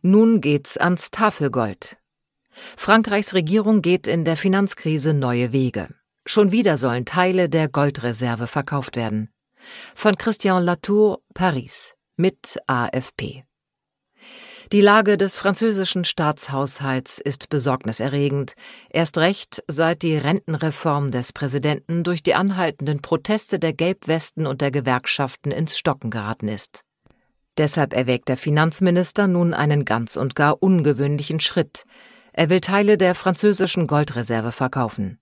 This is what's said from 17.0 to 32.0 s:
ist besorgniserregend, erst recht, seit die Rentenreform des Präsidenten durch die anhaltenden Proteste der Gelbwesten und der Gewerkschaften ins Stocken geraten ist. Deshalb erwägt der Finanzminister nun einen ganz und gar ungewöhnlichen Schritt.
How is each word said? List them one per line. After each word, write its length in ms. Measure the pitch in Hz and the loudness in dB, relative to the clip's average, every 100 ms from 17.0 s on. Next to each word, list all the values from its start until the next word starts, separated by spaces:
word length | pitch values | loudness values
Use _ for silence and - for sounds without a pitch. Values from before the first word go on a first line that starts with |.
| 127 - | -2 -4
ist 300 | - 135 - | -4 -6 -4
besorgniserregend, 1040 | 151 135 131 - 113 127 143 143 139 131 - - - _ | -2 0 -2 -2 -4 -2 0 0 -2 -6 -12 -20 -20 _
erst 260 | - 165 175 | -2 -2 0
recht, 480 | 165 196 - - - | 0 0 -8 -12 -6
seit 360 | 143 165 170 | 0 0 0
die 160 | 170 151 | 0 0
Rentenreform 920 | 135 190 - 156 156 - 165 147 143 | 0 -2 -2 -4 -2 -2 -2 0 -2
des 220 | 123 123 | -2 -4
Präsidenten 720 | - 143 139 147 151 - 170 | -4 -4 -2 -2 -4 -4 -4
durch 180 | 170 175 | -2 -2
die 120 | - | 0
anhaltenden 680 | - 196 190 170 147 143 147 | 2 0 0 -2 -2 -4 -4
Proteste 580 | - 160 - 214 - 185 | -2 -4 0 -2 -2 -2
der 140 | 160 | -2
Gelbwesten 720 | 156 165 190 - 160 - - 151 | 0 -2 -2 -2 -2 -2 -4 -4
und 140 | 131 | -2
der 100 | 139 | -2
Gewerkschaften 800 | 139 131 123 - - 135 - 143 | 0 0 -2 -2 -4 -4 -4 -6
ins 280 | - 160 - | -4 -4 -2
Stocken 320 | - 139 113 | -2 -2 -6
geraten 380 | 110 104 113 107 | -6 -6 -6 -6
ist. 340 | 104 - - _ _ _ _ _ _ _ - | -6 -8 -12 _ _ _ _ _ _ _ 0
Deshalb 380 | 147 - 139 | 0 2 0
erwägt 340 | - 127 123 - | 0 0 -2 -2
der 80 | 127 | -4
Finanzminister 920 | - 147 160 - 185 175 175 - 202 | 0 2 2 2 2 4 0 0 2
nun 280 | 175 170 | 2 2
einen 320 | - 147 147 123 | 2 2 2 0
ganz 300 | 113 113 - | -2 -2 -2
und 180 | 131 | -2
gar 280 | - 147 - | 2 2 2
ungewöhnlichen 800 | 190 180 147 131 143 147 147 160 | 4 4 4 0 0 -2 -4 -4
Schritt. 440 | - - - - - - | -2 -2 -4 -8 -18 -20